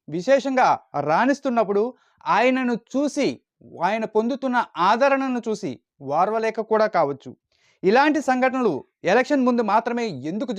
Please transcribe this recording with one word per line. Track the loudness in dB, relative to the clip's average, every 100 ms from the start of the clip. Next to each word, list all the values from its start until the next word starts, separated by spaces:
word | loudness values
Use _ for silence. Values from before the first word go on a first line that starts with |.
| -10
విశేషంగా | -6 2 2 2 2 2 2 -2 -6 0
రాణిస్తున్నప్పుడు | 2 2 0 -2 0 0 0 -2 -6 _ _
ఆయనను | 0 2 2 2 -2 -4 -4
చూసి, | -4 -2 -2 -2 -4 _ _ -20 -4 -2
ఆయన | -2
పొందుతున్న | -2 -2 -2 -4 -2 -2 -4 0 2
ఆదరణను | 4 2 2 0 -4 -4
చూసి | -6 -6 -10 _ _ -4 0
ఓర్వలేక | 0 0 -2 -4 -2
కూడా | 0 2 2
కావచ్చు. | 0 -2 -12 -20 _ _ _ _
ఇలాంటి | 2 4 4 2 0
సంఘటనలు | 0 0 0 -2 -2 -8 _ 0
ఎలక్షన్ | 2 2 2 2
ముందు | 0 2
మాత్రమే | 0 0 -4 -4 -6 -8
ఎందుకు | -6 -4